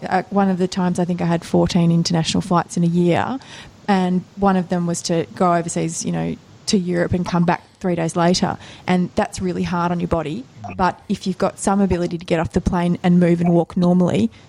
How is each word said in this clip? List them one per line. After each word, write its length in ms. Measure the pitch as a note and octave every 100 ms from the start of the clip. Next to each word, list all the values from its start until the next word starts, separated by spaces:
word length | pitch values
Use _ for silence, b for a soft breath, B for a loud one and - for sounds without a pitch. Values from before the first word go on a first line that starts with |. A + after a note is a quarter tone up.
| -
I, 140 | F#3+ -
one 180 | G3 G3
of 100 | F#3
the 100 | F#3
times 300 | - F3+ F3+
I 60 |
think 160 | E3+ F3
I 60 | E3+
had 180 | E3+
fourteen 460 | - F3 E3+ F3 E3+
international 500 | E3+ E3 E3 D#3+ F3+
flights 360 | - F3 - -
in 80 |
a 40 | E3+
year, 500 | F3 F3 A#2 - C4 B B B - -
and 340 | G3 F3+ F#3 - -
one 200 | G3 F#3
of 120 | F3
them 180 | F3+ E3+
was 160 | E3
to 240 | - E3 -
go 180 | - F#3
overseas, 500 | E3+ E3+ F3 E3 E3+
you 80 | -
know, 240 | E3+ E3 D#3+ - - -
to 100 | G#3
Europe 340 | F3 F3 E3+
and 120 | F3+
come 200 | E3+ F3
back 180 | F3 E3 - -
three 160 | F#3
days 220 | E3+ E3 F3
later. 420 | E3+ F#3 F3+ - B B B
And 220 | F3+ F3
that's 260 | - G#3 -
really 220 | F#3 F3
hard 300 | F3 F3 F3
on 80 | F3
your 80 | E3+
body. 360 | E3+ D3 G3 C4+ - F#3 F#3+
But 240 | F3+ - -
if 160 | G3 G3
you've 100 | F3+
got 220 | F#3+ -
some 200 | - G3
ability 380 | G3 F3 F3 E3+
to 60 |
get 160 | - E3
off 140 | E3+
the 60 | F#3
plane 380 | - F3+ F3 F3
and 160 | F#3 F3
move 200 | F3 E3+
and 120 | F3
walk 240 | E3+ E3 -
normally, 560 | F3 F3+ F3 - A3+ B